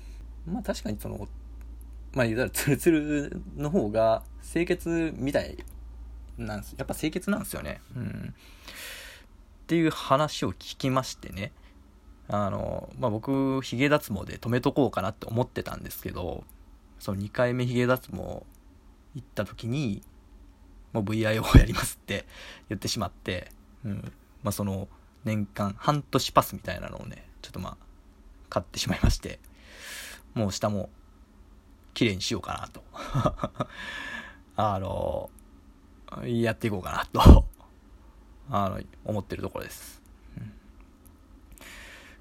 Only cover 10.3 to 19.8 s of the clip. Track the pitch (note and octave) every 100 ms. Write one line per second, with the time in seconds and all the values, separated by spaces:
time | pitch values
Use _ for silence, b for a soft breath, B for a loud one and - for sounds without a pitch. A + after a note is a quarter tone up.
10.3 | - A#2 - - - C3+ C3 B2+ - -
11.3 | F#2 G2 b b b - - - - -
12.3 | G#2 G2 G2+ - - - B2+ B2+ A2 C3+
13.3 | C3+ C3+ C3+ B2+ A#2 C#3+ D3 - F#2 -
14.3 | - A#2 A#2+ C#3+ D3+ A#2 - F#2+ - -
15.3 | A#2 B2+ - - - - - - - F2+
16.3 | - - - - - - - - G2 G#2
17.3 | - B2 B2 B2 A#2+ B2 B2+ - F#2 F2+
18.3 | - - - - - - - - C#3 -
19.3 | - G2 - A2+ C#3+